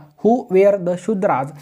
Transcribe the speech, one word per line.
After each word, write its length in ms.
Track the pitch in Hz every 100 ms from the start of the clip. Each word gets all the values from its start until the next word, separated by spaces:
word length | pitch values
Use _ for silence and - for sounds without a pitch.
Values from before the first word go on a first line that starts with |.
| - _ 208
Who 300 | 247 - 185
Were 220 | 202 202
the 140 | 175
Shudras, 540 | 175 - 202 190 131 139 -